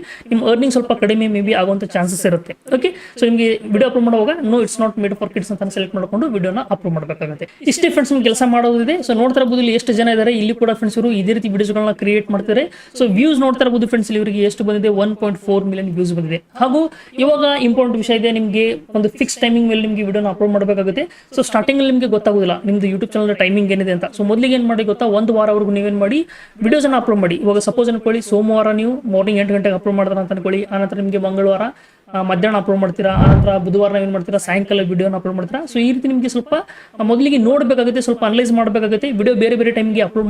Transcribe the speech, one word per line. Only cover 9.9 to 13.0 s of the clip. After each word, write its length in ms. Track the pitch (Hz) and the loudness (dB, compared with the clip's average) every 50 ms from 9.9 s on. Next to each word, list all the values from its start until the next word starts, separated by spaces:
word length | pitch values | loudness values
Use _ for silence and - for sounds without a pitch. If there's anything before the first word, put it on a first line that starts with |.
| 214 220 | 0 2
ಜನ 80 | 233 233 226 | 2 2 2
ಇದ್ದಾರೆ, 180 | 220 220 240 240 214 | 2 2 2 2 0
ಇಲ್ಲಿ 140 | 208 220 233 233 | 0 -2 0 0
ಕೂಡ 80 | 233 226 214 220 | 0 0 0 0
ಫ್ರೆಂಡ್ಸ್ 180 | 226 202 - 233 | -2 -2 0 0
ಇವರು 120 | 226 240 220 196 | 0 0 0 0
ಇದೇ 100 | 180 208 220 226 | 0 0 0 0
ರೀತಿ 100 | 233 208 196 | -2 -2 -2
ವಿಡಿಯೋಸ್‌ಗಳನ್ನ 380 | 202 214 202 208 214 214 214 208 - | -2 -2 0 0 0 0 -2 -2 -2
ಕ್ರಿಯೇಟ್ 260 | 202 202 208 214 208 214 202 | 0 0 0 0 0 -2 -4
ಮಾಡ್ತಾರೆ. 280 | 196 196 220 208 247 311 359 - - - - - | -4 -2 0 0 0 0 -2 -8 -18 -20 -16 -2
So 60 | 247 | 0